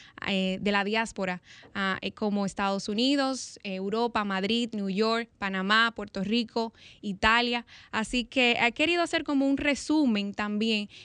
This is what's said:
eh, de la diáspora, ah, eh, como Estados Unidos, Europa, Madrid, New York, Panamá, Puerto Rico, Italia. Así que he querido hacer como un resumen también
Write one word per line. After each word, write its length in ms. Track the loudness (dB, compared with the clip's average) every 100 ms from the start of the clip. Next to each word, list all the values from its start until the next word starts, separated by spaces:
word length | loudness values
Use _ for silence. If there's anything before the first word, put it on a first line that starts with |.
| -20 -10 -2
eh, 320 | 0 0 -2
de 120 | 0
la 100 | 0
diáspora, 580 | 0 -2 -2 -4 -6 -6 -10 -20 -12
ah, 240 | -4 -2 -2
eh, 100 | -6
como 340 | -4 -2 0 -2
Estados 420 | -2 -2 -2 -2
Unidos, 720 | 0 2 2 0 -4 -10 -12
Europa, 640 | -10 -6 -4 -2 0 -2
Madrid, 460 | -2 -2 0 0 0
New 180 | -4 -2
York, 380 | 0 2 0 -4 -6
Panamá, 540 | -4 -2 2 4 4
Puerto 300 | 0 -8 -4
Rico, 480 | 0 0 0 -2 -4 -8 -20 -12
Italia. 680 | -10 2 4 4 2 -2 -6 -20 -8
Así 320 | -6 -2 -2
que 320 | -2 2 2 4
he 120 | 2
querido 300 | 2 0 2
hacer 200 | 0 0
como 240 | 0 2 2
un 100 | 2
resumen 800 | 0 0 2 2 4 2 -2
también 540 | -4 -4 0 0 0 -2 -12